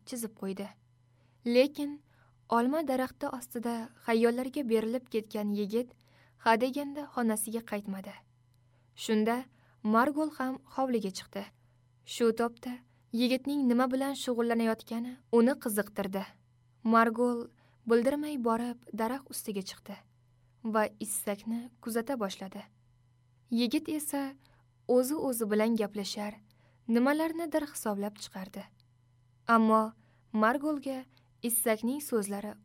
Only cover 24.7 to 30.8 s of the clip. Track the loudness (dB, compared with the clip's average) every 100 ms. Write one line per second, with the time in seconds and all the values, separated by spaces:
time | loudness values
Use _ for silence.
24.7 | _ 2 4 4 0 -2 -2 0 2 4
25.7 | 2 0 -4 -8 -6 -8 -10 -20 _ _
26.7 | _ 0 2 4 2 0 -2 -2 -2 -2
27.7 | -6 -4 -4 -6 -8 -12 -12 -12 -12 -16
28.7 | _ _ _ _ _ _ _ 4 6 6
29.7 | 4 2 -6 _ _ _ 2 4 4 0
30.7 | -2